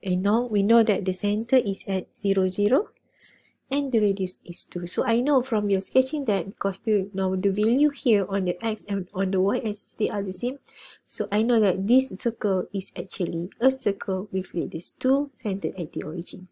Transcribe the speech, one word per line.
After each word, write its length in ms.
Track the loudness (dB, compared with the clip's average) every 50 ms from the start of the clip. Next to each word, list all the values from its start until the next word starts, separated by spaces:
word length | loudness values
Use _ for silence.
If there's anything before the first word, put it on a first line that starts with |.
| -2
and 220 | -2 -2 0 2
now 240 | 2 2 2 0 0
we 140 | 0 0 4
know 180 | 6 6 6 6
that 220 | 6 2 0 2
the 80 | -2 -4
center 440 | -2 0 0 0 -2 0 2 2
is 320 | 2 4 2 -4 -4 -4 -2
at 280 | -4 -4 -4 _ _
zero, 320 | -4 0 0 2 2 2 0
zero, 400 | 0 2 2 2 4 2 0 -2 _ _ _ _ _ -12 -12 -12 -12 _ _ -20 _ _ _ _
and 220 | -2 -2 -2 0 2
the 80 | 2
radius 380 | 2 2 2 0 -2 -6 -6 _ _
is 200 | -14 -12 -12 -12
two. 220 | -8 -8 -8 -8
So 180 | -6 -4 -2 0
I 140 | 0 2 0
know 220 | 2 2 2 2 2
from 280 | 2 0 0 2 2
your 100 | 0 0
sketching 440 | -2 2 2 2 2 2 0 -4 -2
that 220 | 0 0 0 -2
because 340 | -4 -8 _ -4 -4 -4 -2
the, 300 | _ 0 0 0 0 -2 -4
now 240 | -2 -2 0 0
the 140 | 0 0 0
value 400 | 0 2 2 2 4 4 4 2
here 360 | 0 0 2 2 4 4 2 0
on 180 | -2 -2 0
the 100 | -2 -2 -2 -2
X 220 | -4 -4 -4 -4 -4
and 180 | -4 -4 -4 -6 _
on 160 | -4 -2 0
the 100 | 2 2
Y 180 | 2 2 0 0
axis, 360 | -2 -4 -6 -6 -10 -12 -6
they 160 | -4 -2 -2
are 120 | -2 -4 -4
the 100 | -4 -6
same. 260 | -4 -4 -4 -6 -6 -14 -20 _ -20 -20 -20 -20 _ _
So 220 | _ -4 -4 -4 0
I 120 | 0 0 2
know 180 | 2 4 4
that 260 | 4 4 2 0 2
this 220 | 4 4 4 4 2 -4 -4
circle 480 | -4 -4 -4 _ -2 0 0 0 -2 -2 _
is 200 | -6 -6 -6 -8 -10
actually 520 | -10 -8 -4 -4 -4 -2 -2 -4 -6 -6 -6 _
a 100 | 2 2
circle 580 | 2 2 -2 -2 -2 -2 -4 -4 -4 -4 -4 -4 -4
with 200 | -4 -4 -4 -4
radius 360 | -4 -4 -4 -4 -6 -8 -8
two, 380 | -8 _ 0 2 2 2 0 -4
centered 440 | -8 -8 -6 -4 -4 -2 -4 -6 -4 -4
at 140 | -8 -6 -6
the 100 | -6 -6
origin. 460 | -6 -6 -8 -8 -8 -12 -14 -16 -16